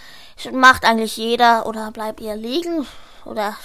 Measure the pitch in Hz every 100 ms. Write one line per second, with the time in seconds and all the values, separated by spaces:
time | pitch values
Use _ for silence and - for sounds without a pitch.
0 | - - - - 262 254 262 254 - 226
1 | 220 - 226 233 240 233 - 220 220 220
2 | 220 220 220 214 226 285 339 339 247 -
3 | - - - 226 208 208